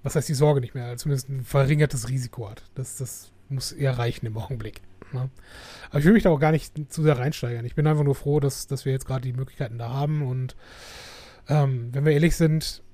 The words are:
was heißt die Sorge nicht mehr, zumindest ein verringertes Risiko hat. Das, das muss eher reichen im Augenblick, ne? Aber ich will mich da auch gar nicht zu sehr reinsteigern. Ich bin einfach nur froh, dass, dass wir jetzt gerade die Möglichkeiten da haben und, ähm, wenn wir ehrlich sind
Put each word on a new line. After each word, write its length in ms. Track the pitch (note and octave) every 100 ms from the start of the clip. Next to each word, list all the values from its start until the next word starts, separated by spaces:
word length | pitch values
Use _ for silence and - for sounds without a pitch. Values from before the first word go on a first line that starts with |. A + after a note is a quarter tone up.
was 120 | C3+ D#3
heißt 140 | C3+
die 40 | C3+
Sorge 260 | D3+ C#3
nicht 140 | A#2+ C3
mehr, 200 | B2 A#2+
zumindest 320 | D3+ C#3 -
ein 160 | C3+
verringertes 640 | A#2+ C#3 C3+ D3 D3 B2+ A2
Risiko 420 | C3 B2 - G#2
hat. 140 | A2 - -
Das, 200 | B2+ -
das 340 | B2+ - - - -
muss 220 | C3+ -
eher 240 | - C#3 A#2+
reichen 280 | A#2+ - A#2
im 120 | A2
Augenblick, 440 | G#2 A#2+ A2 - - - -
ne? 180 | B2+ C3 - - - - - -
Aber 100 | C#3+
ich 60 | D3+
will 80 |
mich 100 | A3
da 60 | F#3+
auch 100 | D3
gar 120 | D#3
nicht 220 | D#3+ - - D3
zu 100 | -
sehr 140 | D#3 B2+
reinsteigern. 480 | C3+ - A#2+ A#2+ A#2+
Ich 100 | -
bin 120 | D3+
einfach 160 | D3+
nur 120 | C#3+ C3+
froh, 240 | C#3+ D3+
dass, 280 | C#3+ C3+ -
dass 180 | C#3 C3+
wir 80 |
jetzt 120 | C3 -
gerade 160 | C3
die 120 | B2+
Möglichkeiten 440 | B2 C3 - B2 A#2
da 120 | A#2
haben 320 | B2 D3 D3+ C3+
und, 300 | C3 C3 - - - - - - - - - -
ähm, 400 | D3 C#3 B2+ A#2+
wenn 140 | C3+ D3
wir 80 |
ehrlich 220 | D3 E3 -
sind 460 | E3 D#3 - - -